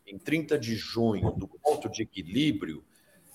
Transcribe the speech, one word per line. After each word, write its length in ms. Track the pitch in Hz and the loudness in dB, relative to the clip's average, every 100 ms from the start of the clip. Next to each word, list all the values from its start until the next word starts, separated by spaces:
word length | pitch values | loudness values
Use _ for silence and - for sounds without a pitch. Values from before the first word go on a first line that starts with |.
em 140 | - 98 | -18 -10
trinta 380 | - 156 147 147 | 0 0 2 0
de 180 | 117 110 | 0 -4
junho 560 | - 113 117 98 - | -2 2 2 4 0
do 160 | - 95 | 0 -6
ponto 400 | - 147 151 107 | 0 2 2 -2
de 140 | - | -6
equilíbrio, 840 | - 95 82 113 151 104 82 76 - _ _ _ - | -6 -6 -2 2 2 2 -4 -8 -14 _ _ _ -20